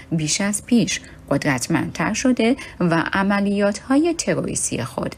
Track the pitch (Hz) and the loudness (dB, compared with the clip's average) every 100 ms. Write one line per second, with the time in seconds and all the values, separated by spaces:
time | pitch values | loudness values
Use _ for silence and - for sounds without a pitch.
0 | - 165 151 - 202 208 - 240 170 - | -4 -2 0 0 -2 -2 2 2 2 -2
1 | - - - 139 156 131 - 156 - - | -8 -20 -4 -2 0 0 0 0 -2 -4
2 | 165 220 254 254 226 277 - - 180 165 | -4 0 0 2 2 0 -4 -2 2 2
3 | - 190 196 202 202 202 202 202 - 277 | 2 0 2 2 2 2 2 0 0 2
4 | 339 330 - 143 - - - - 123 - | 2 0 0 -2 -2 -4 -4 -4 -6 -6
5 | - | -6